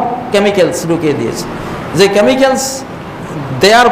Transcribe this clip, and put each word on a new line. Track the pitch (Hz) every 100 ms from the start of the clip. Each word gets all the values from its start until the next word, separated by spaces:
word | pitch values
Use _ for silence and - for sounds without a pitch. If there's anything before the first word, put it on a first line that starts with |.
| - - -
কেমিক্যালস | 202 208 196 160 - 165
ঢুকিয়ে | 170 156
দিয়েছে, | 127 117 117 - - - - -
যে | 151 196
কেমিক্যালস | 202 233 262 269 254 - - - - - - - - - -
দেওয়ার | 190 233 240